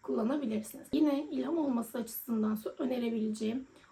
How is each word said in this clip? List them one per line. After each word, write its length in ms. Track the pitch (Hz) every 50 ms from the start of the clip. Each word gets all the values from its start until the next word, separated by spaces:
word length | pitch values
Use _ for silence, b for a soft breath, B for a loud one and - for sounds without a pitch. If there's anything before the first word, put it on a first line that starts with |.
| -
kullanabilirsiniz. 840 | - 254 233 214 233 285 302 277 220 220 214 214 - - - - - -
Yine 340 | 302 311 294 277 277 294 294
ilham 260 | 302 254 254 262 339
olması 400 | 330 302 277 240 233 226 - -
açısından 580 | 240 220 - - - - - 226 214 214 214 214
sö-, 200 | 214 - - -
önerebileceğim 920 | - 294 247 254 247 233 233 233 220 220 214 214 - 220 214 233 269 - B B B B B